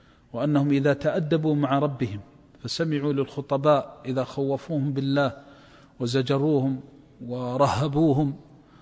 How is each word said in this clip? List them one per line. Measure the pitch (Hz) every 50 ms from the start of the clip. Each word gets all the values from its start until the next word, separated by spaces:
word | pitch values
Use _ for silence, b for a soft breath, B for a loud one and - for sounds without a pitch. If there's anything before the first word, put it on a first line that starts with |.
| b b b b b b -
وأنهم | 113 131 151 147 143 143 143
إذا | 143 139 135 147 139
تأدبوا | 139 - 151 - 185 160 147 170 160 156 156 156
مع | 147 143 127 135 143
ربهم | 147 147 139 123 127 113 101 101 - - - - - - - - -
فسمعوا | 117 - - 170 160 151 143 139 147 143
للخطباء | 139 135 131 - 143 139 - 143 139 139 151 151 139 147 - - - -
إذا | 131 127 131 127
خوفوهم | - - - 139 135 139 135 - - 165 147 135 147 135
بالله | 135 135 139 139 143 143 131 - B B B B B B B B B B B B -
وزجروهم | 123 120 120 135 127 123 139 135 139 156 151 139 127 135 135 131 - - - - - - - - -
ورهبوهم | 120 123 127 127 123 123 131 143 127 104 107 147 151 139 147 165 160 135 131 156 139 143 - - - - - b b b b